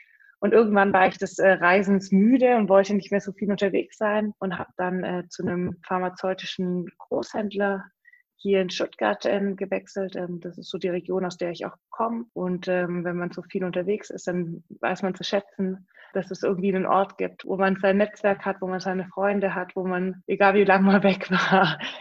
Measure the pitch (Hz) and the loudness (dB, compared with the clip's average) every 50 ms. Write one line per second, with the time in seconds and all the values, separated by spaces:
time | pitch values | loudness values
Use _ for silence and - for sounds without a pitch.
0 | _ _ _ _ _ _ _ _ 202 208 - 220 233 208 208 202 196 202 196 185 | _ _ _ _ _ _ _ _ 0 4 6 6 6 6 4 4 4 4 4 4
1 | 185 185 185 - 196 185 - - 170 190 185 160 170 175 185 208 196 190 202 190 | 4 4 2 -2 -8 -8 -2 2 4 4 4 6 4 4 4 4 4 4 2 2
2 | 196 - 196 190 202 226 262 247 254 247 247 226 208 175 190 196 196 202 208 196 | 2 4 4 4 6 6 6 6 6 4 4 4 4 6 6 4 6 4 0 -2
3 | - - 202 196 - 202 190 - 214 202 202 190 202 190 175 190 175 - - _ | -2 -2 -2 -2 -2 -4 -8 -4 -2 -2 0 0 0 0 0 -2 -4 -4 -6 _
4 | 220 208 208 214 214 208 - - 196 190 175 175 - - _ - 185 180 185 185 | -2 0 0 0 -2 -4 -6 -6 -6 -6 -6 -6 -8 -10 _ -6 -4 -2 -2 -4
5 | 180 - 180 180 175 175 - - 190 180 180 180 180 180 180 - - - 190 185 | -4 -4 -4 -6 -6 -10 -10 -6 -4 -4 -2 -2 -4 -4 -6 -10 -8 -6 -4 -4
6 | 185 180 180 - - 185 185 185 190 - - - 185 180 180 180 170 - - _ | -2 -4 -6 -6 -4 -4 -4 -6 -8 -10 -8 -6 -4 -4 -4 -4 -6 -8 -14 _
7 | - _ 233 285 349 - - 226 214 202 202 196 202 196 196 196 196 - _ _ | -10 _ -6 -6 -6 -6 -8 -6 -6 -6 -4 -2 -2 -2 -2 -6 -8 -14 _ _
8 | _ _ _ _ _ _ _ _ - 202 196 190 185 180 180 - - - - - | _ _ _ _ _ _ _ _ -2 0 2 2 0 -2 -4 -6 -6 -6 -4 -2
9 | 220 208 202 - - 240 208 202 196 196 190 196 196 190 190 190 190 - - 196 | -2 -2 -2 -2 -2 -2 -2 0 -2 -4 -4 -6 -6 -6 -6 -6 -6 -8 -8 -8
10 | 190 185 190 190 180 175 175 170 170 175 175 - 175 - - 175 190 180 175 180 | -8 -8 -8 -8 -8 -8 -10 -10 -12 -14 -14 -14 -14 -12 -10 -6 -4 -4 -4 -4
11 | 175 - 180 190 190 175 175 - 180 175 170 170 180 208 - _ _ _ - - | -4 -4 -4 -4 -4 -4 -4 -6 -6 -6 -6 -8 -10 -12 -12 _ _ _ -6 -4
12 | 226 233 233 233 233 - _ 175 180 180 180 180 180 185 180 180 180 170 175 180 | -4 -4 -4 -6 -10 -10 _ -6 -4 -4 -4 -4 -2 -2 0 0 0 -2 -4 -4
13 | 170 180 175 175 175 175 - 185 175 - - 190 185 180 175 180 175 190 208 208 | -4 -4 -4 -4 -6 -6 -8 -12 -14 -8 -6 -4 -4 -2 -4 -4 -2 -2 -4 -4
14 | - - - - - - 175 180 175 165 170 180 - _ - - - - 185 - | -6 -12 -14 -10 -6 -4 -4 -4 -4 -6 -8 -12 -14 _ -10 -6 -4 -4 -2 -2
15 | 202 185 180 - - - 214 202 - - _ - 196 185 190 190 - _ _ _ | -4 -4 -4 -6 -6 -4 -4 -4 -4 -6 _ -4 -4 -4 -4 -8 -12 _ _ _
16 | - - - 190 185 - 190 - - - 196 170 185 202 185 190 180 - - 190 | -20 -8 -6 -6 -6 -6 -8 -4 -2 -2 -2 0 0 0 0 0 0 2 2 2
17 | 196 196 - - 185 180 - - - - 190 185 196 190 190 190 202 196 190 202 | 2 0 -4 -6 -8 -8 -8 -10 -8 -8 -2 0 0 0 0 2 2 2 2 2
18 | 208 208 - - - 202 196 196 - 196 190 196 190 185 185 185 180 196 185 185 | 0 0 -2 -2 -2 -2 -2 0 -4 -6 -6 -6 -6 -6 -6 -6 -4 -4 -4 -4
19 | 180 185 - 190 196 202 202 202 196 190 170 180 180 - - 190 180 190 180 180 | -6 -8 -6 -2 -2 0 0 0 -2 -2 -4 -6 -8 -6 -6 -6 -4 -2 -2 -2
20 | 185 190 180 - _ - 196 175 202 196 196 208 202 185 185 196 190 196 196 202 | -2 -4 -6 -8 _ -6 0 4 4 4 6 6 6 6 6 6 6 6 6 6
21 | 196 196 185 190 - - 190 170 - - 190 190 185 156 151 - - - - - | 4 4 2 2 -2 -2 -2 -2 2 4 4 4 4 4 0 -4 -8 -12 -12 -14